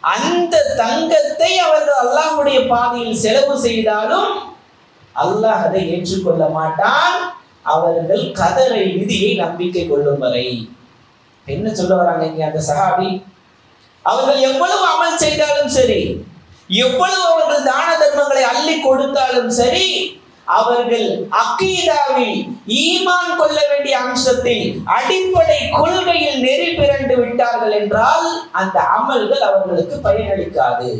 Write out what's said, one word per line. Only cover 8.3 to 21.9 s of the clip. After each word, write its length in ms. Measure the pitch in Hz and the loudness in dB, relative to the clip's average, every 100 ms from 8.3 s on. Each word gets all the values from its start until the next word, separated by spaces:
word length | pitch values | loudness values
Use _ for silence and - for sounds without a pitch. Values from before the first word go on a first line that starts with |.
| - | -2
கதரை 440 | 175 269 254 226 185 185 | 0 2 2 2 0 -2
விதியை 340 | - - 202 180 | -2 0 0 0
நம்பிக்கை 400 | 165 - 175 180 160 | -4 -4 -4 -4 -2
கொள்ளும் 360 | 143 147 135 | 0 0 0
வரை. 260 | 127 123 123 120 110 - _ _ _ _ _ _ - | 0 -2 -4 -6 -10 -18 _ _ _ _ _ _ -10
என்ன 260 | 147 214 196 | -6 -4 -4
சொல்ல 140 | 180 185 | 0 2
வராங்க 240 | 170 165 160 | 2 0 -4
இங்க 120 | 156 156 | -4 -4
அந்த 120 | 156 151 | -4 -2
சஹாபி? 420 | 147 190 180 190 185 - _ _ _ _ _ _ _ - | 0 0 0 -2 -6 -10 _ _ _ _ _ _ _ -2
அவர்கள் 340 | 240 262 277 262 | 0 2 2 2
எவ்வளவு 360 | 269 370 381 359 | 2 0 2 0
அமல் 300 | 320 330 330 | 2 0 0
செய்தாலும் 500 | 302 302 302 285 285 262 | 0 0 0 0 0 2
சரி, 240 | 247 208 - - - - - - _ 190 254 | 2 2 -2 -6 -12 -20 -20 -20 _ 0 0
எவ்வளவு 380 | - 370 370 349 | 2 0 2 2
அவர்கள் 360 | 330 320 285 262 | 2 2 2 0
தான 160 | 277 330 320 | 0 0 2
தர்மங்களை 420 | 294 285 285 277 247 | 2 2 0 2 2
அள்ளி 240 | 262 311 311 277 | 0 -2 0 2
கொடுத்தாலும் 680 | 262 285 277 262 247 226 233 | 2 0 0 0 0 0 0
சரி, 280 | 240 359 381 - - - - _ - 190 | 0 2 0 -2 -6 -10 -20 _ -2 0
அவர்கள் 500 | 226 240 233 233 196 190 - 208 | 2 0 0 0 -2 -4 -4 -2
அக்கீதாவில் 960 | 240 - 381 370 330 | -2 -2 -2 0 0